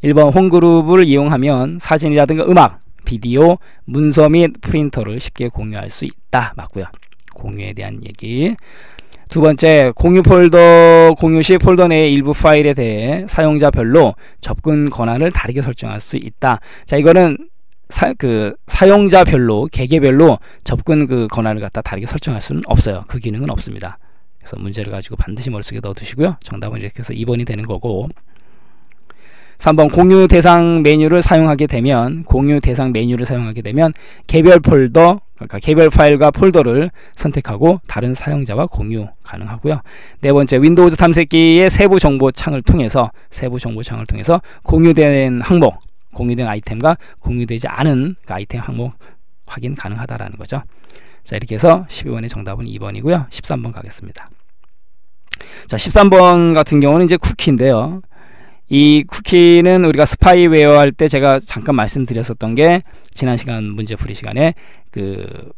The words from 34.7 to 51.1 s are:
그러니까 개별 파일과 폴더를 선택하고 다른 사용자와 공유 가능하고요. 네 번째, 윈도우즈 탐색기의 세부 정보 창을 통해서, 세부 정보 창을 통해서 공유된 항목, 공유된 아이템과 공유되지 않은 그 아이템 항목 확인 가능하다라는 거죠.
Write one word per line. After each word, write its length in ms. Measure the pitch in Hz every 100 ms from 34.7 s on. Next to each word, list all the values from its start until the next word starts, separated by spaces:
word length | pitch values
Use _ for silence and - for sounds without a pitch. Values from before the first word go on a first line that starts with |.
| 151 127 156 170 196 - -
그러니까 240 | 113 101
개별 300 | 123 156 160
파일과 420 | - 151 143 147
폴더를 580 | - 190 170 123 120 175 - - -
선택하고 640 | 151 143 - 104 - 185 -
다른 260 | - 120
사용자와 520 | 127 - 147 127 104 175
공유 400 | - 104 113 104 -
가능하고요. 580 | - 90 101 113 147 151 - - - -
네 120 | 139
번째, 240 | 143 139 131
윈도우즈 400 | 147 170 175 165
탐색기의 720 | 170 165 165 170 165 165 185
세부 300 | - 202 185
정보 320 | 160 135 131
창을 300 | - - 143
통해서, 500 | - 175 117 135 113 - -
세부 300 | - 131 123
정보 240 | 120 110
창을 220 | 117 113 110
통해서 360 | 104 104 170 - -
공유된 800 | - 160 165 160 147 139 131 123
항목, 360 | 117 175 135 - - - -
공유된 340 | - 120 120 120
아이템과 500 | 107 104 110 143 170 - -
공유되지 480 | - 123 117 117 120
않은 480 | - 151 135 143 185 -
그 80 |
아이템 280 | 92 104 123
항목 320 | 110 117 123 - - - - - -
확인 280 | - 120 143
가능하다라는 640 | 92 107 120 117 101 101
거죠. 240 | 110 135 - - - - -